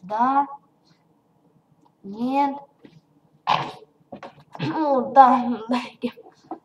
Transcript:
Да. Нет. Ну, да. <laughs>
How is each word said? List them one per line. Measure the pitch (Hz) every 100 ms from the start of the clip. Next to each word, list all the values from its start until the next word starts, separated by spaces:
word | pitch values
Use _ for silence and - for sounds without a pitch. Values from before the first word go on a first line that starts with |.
Да. | 180 220 254 277 277 - _ _ _ _ _ _ _ _ _ _ _ _ _ _
Нет. | 196 208 247 277 285 277 - _ - - _ _ _ _ - - - - - _ _ - - - - -
Ну, | 311 311 294 262 202
да. | 277 254 254 240 214 226
<laughs> | 247 - - 240 - - _ - -